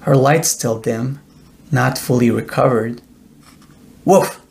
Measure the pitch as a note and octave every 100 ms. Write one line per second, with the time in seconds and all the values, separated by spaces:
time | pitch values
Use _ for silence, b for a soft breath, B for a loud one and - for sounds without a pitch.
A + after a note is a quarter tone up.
0 | - C#3 C3 D#3+ D#3+ - A#2+ A2 - A2+
1 | B2 C#3+ - - - _ - C3+ B2+ B2+
2 | - B2+ A#2+ G#2+ A2 - C3+ A#2+ A2+ A#2+
3 | - - - - - - - - - -
4 | - F#3 - - _